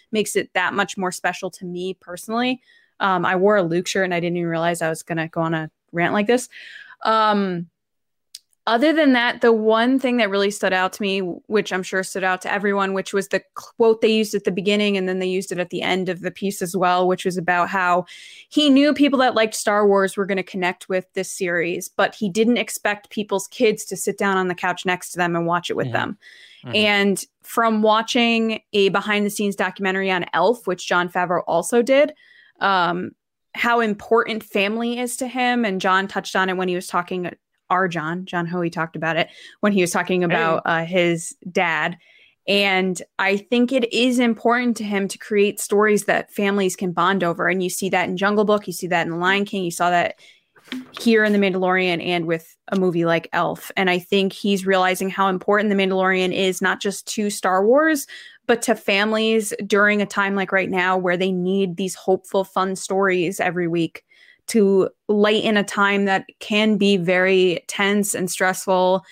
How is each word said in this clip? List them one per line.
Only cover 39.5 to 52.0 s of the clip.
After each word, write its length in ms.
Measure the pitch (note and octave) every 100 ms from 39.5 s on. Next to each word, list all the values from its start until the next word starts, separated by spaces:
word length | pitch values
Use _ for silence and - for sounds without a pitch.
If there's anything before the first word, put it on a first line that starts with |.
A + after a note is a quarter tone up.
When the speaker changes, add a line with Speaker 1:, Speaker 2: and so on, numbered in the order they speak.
| -
Speaker 1:
when 120 | G#3
he 80 | G3
was 100 | F3
talking 320 | G3 E3+ F#3
about, 400 | F3+ E3+ E3 D#3+ -
Speaker 2:
Hey. 160 | E3
Speaker 1:
uh, 20 |
his 500 | E3 F#3 F3 E3+ - - F3+
dad. 460 | F3+ F3 D#3 E3 F3+ _ _ _ _ -
And 540 | G3+ G3+ F#3+ F#3 F3 - -
I 200 | F#3+ G3
think 340 | - A#3+ A#3+
it 180 | C4 A#3
is 260 | - B3+ B3
important 580 | A#3+ A3 A#3 A#3+ B3 A3
to 60 |
him 240 | G#3 G3+ G3
to 80 | -
create 420 | - G#3 G3+ -
stories 440 | - G3+ G#3+ G#3
that 260 | - - -
families 440 | - G3+ G3+ F#3+ -
can 160 | F#3
bond 320 | F3 F3 G3
over. 240 | F3 E3+ F3
And 140 | F#3+
you 80 | F3+
see 180 | - F#3+
that 200 | F3+ F3+
in 80 | F#3
Jungle 260 | G3+ G#3
Book, 220 | G#3 G#3 G#3
you 60 |
see 160 | E3+ E3+
that 180 | E3+ E3
in 60 |
The 60 | E3
Lion 260 | F3+ G3 G3+
King, 180 | G3
you 60 | F3
saw 180 | - F3
that 260 | F3 - - - _ _ _ - B3+ - -
here 240 | A#3 A3
in 80 | G#3+
The 60 | G3+
Mandalorian 640 | G3 F#3 F#3 F#3 F#3 E3+